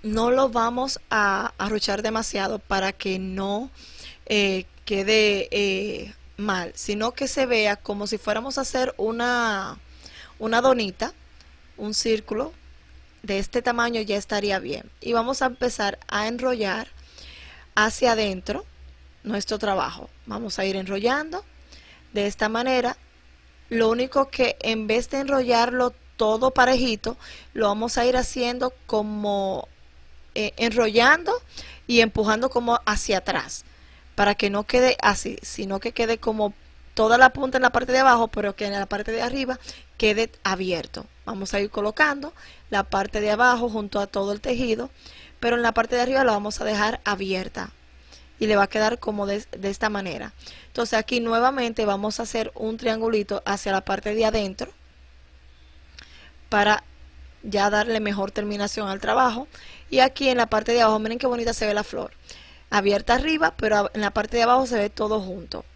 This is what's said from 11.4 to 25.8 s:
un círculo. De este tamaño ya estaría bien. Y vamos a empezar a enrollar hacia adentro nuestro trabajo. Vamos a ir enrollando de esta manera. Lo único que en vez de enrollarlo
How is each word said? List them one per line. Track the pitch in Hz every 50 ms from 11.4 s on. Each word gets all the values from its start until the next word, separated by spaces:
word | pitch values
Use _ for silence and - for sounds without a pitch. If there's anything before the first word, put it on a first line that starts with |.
| - - - - - - - -
un | 208 214 214
círculo. | - - 233 220 214 214 - 214 214 262 320 - - - - - - - - - - - - - - -
De | 202 196 196
este | 196 - - 240
tamaño | 240 247 240 240 233 240 240 226
ya | 220 208 202 208
estaría | 202 - 214 208 202 202 196 190
bien. | 185 - 143 208 - - - -
Y | - - 233
vamos | 233 226 240 269 262
a | 269
empezar | 254 240 - 254 247 226 - 214 202 196 - - -
a | - 208 208 220
enrollar | 233 240 247 262 254 226 214 196 185 220 220 - - - - - - - - - - - - - - - - - -
hacia | 208 214 220 220 - 262 240
adentro | 233 220 214 202 190 185 185 - 208 311 427 - - - - - - - - - - - -
nuestro | - 226 202 202 - 220 208
trabajo. | 220 208 196 190 - 127 - - - - - - -
Vamos | - 214 202 233 208 - -
a | 190
ir | 190 190
enrollando | 196 190 185 196 196 202 233 254 294 302 320 320 370 415 - - - - - - - - - - - - - -
de | 208 202 202
esta | 202 - 220 214
manera. | 220 226 240 262 262 254 240 240 - - - _ _ - _ - - - _ - - - - -
Lo | 226 226 226 220
único | 233 240 254 262 - 277 269 269
que | - - 254 240 - -
en | - 226 226 220 214 214
vez | 220 233 240 -
de | - 277
enrollarlo | 277 269 285 269 254 240 240 233 233 247 240 254